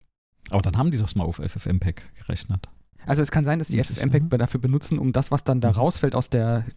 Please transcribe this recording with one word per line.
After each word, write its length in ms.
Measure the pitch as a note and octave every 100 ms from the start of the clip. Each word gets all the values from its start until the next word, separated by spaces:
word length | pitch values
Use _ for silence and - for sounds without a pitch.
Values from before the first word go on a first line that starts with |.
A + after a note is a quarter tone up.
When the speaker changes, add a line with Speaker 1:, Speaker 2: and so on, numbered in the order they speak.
| _ _ _ _ -
Speaker 1:
Aber 120 | G2
dann 160 | F#2 G2+
haben 140 | D#3+
die 60 | C3
das 180 | G#2 G2+
mal 80 |
auf 160 | E2 E2+
F 160 | D#2 -
F 100 | -
mpeg 460 | F#2+ F2 - - -
gerechnet. 520 | - E2+ - F#2+ - - - - -
Speaker 2:
Also 160 | C#3+
es 100 | C#3+
kann 140 | D#3+ C#3+
sein, 140 | E3
dass 100 | D3+
die 80 | A#2+
Speaker 1:
Richtig, 160 | - -
Speaker 2:
F 80 |
F 60 | C3
mpeg 140 | C#3+ E3
Speaker 1:
ja. 80 | A#2+
Speaker 2:
dafür 220 | A#2+ C3
benutzen, 400 | C3 C#3+ - D#3
um 140 | C3
das, 180 | B2 -
was 140 | C#3 -
dann 160 | B2+
da 80 | A2
Speaker 1:
Mhm. 60 | G2+
Speaker 2:
rausfällt 380 | D3+ - C#3
aus 160 | B2 -
der 360 | B2 A2+ A#2 A#2